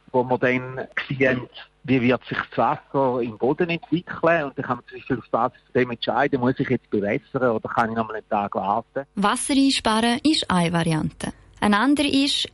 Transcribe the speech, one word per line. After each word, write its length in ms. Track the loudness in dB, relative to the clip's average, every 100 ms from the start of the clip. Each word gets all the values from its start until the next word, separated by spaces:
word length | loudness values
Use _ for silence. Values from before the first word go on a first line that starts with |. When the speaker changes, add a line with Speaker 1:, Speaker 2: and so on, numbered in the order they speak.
| _
Speaker 1:
wo 120 | 0
wir 140 | 0 2
dann 500 | 2 0 -2 -10 -8 -8 -4
sehen, 340 | 2 2 2 -4 -16 -20 _
wie 180 | 0 2
wird 240 | 4 2 -2
sich 120 | -6 -4
das 80 | 0
Wasser 640 | 0 0 -4 0 0 0
im 160 | -4 -2
Boden 320 | 0 0 0
entwickeln. 760 | -4 -2 -4 -2 0 2 2 0
Und 120 | -6
dann 80 | -6
kann 120 | -6
man 100 | -8
zum 100 | -12
Beispiel 200 | -6 -6
auf 120 | -2
Basis 300 | -2 -2 -4 _
von 160 | 0
dem 100 | 0
entscheiden, 480 | -2 -2 0 0 2
muss 200 | 0 0
ich 100 | 0
jetzt 200 | -2 _
bewässern 600 | -2 0 -4 -4 -2 0
oder 180 | 0 -2
kann 220 | -2 0
ich 60 | -2
noch 120 | -4
mal 80 | -6
einen 140 | -4
Tag 260 | -2 -2 -2
warten. 500 | -2 -2 -2 -10 -8 -2
Speaker 2:
Wasser 380 | -2 0 0
einsparen 680 | 2 4 2 0 2 2 0
ist 260 | 0 0 0
eine 220 | 0 2
Variante. 600 | 0 0 0 -2 -6 -10 -10 -16 -2
Eine 180 | 2 4
andere 300 | 4 2 2
ist, 420 | 2 2 0 -4